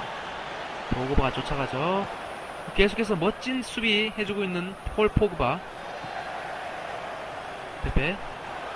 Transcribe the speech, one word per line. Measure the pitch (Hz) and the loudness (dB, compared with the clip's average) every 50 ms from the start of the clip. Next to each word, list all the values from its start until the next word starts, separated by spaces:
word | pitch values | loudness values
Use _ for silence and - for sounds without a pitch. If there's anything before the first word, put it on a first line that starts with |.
| - - - - - - - - - - - - - - - - - - | -2 -6 -8 -8 -8 -8 -8 -8 -8 -8 -8 -8 -8 -8 -8 -6 -2 -2
포그바가 | - 123 127 131 143 - 139 127 - | 0 0 2 2 4 4 4 4 2
쫓아가죠. | 131 127 - 151 139 135 - - 131 147 175 185 196 202 - - - - - - - - - - - - - - | 0 -2 -2 0 0 0 0 0 0 2 2 2 2 0 -2 -4 -8 -8 -8 -8 -8 -10 -10 -10 -10 -8 -2 4
계속해서 | - 196 208 - - 226 202 214 | 6 6 6 6 4 2 2 2
멋진 | 160 165 208 214 - - 254 262 254 226 | 4 4 2 2 0 -2 -2 0 0 -2
수비 | - - 247 220 226 208 208 214 220 196 214 | -2 -2 0 4 4 6 6 4 2 0 -2
해주고 | 214 185 208 202 202 | -2 0 0 0 0
있는 | 185 180 175 170 185 196 - - - - | 0 0 0 -2 -4 -6 -6 -6 -2 2
폴 | - 214 208 | 4 4 6
포그바. | - - 214 202 175 156 131 123 147 180 - - - - - - - - - - - - - - - - - - - - - - - - - - - - - - - - - - - - - - - - - - - - - | 6 6 6 6 4 4 2 4 2 2 -2 -8 -10 -10 -8 -8 -8 -8 -8 -6 -6 -6 -6 -6 -6 -6 -6 -6 -6 -6 -6 -6 -6 -6 -6 -6 -6 -6 -6 -6 -8 -8 -8 -8 -8 -8 -8 -8 -8 -8 -8 -10 -8 -4 -2
페페. | 135 120 - 135 160 196 196 - - - - - - - - - - - | 2 4 4 4 2 0 -2 -4 -8 -8 -8 -8 -8 -8 -8 -8 -8 -8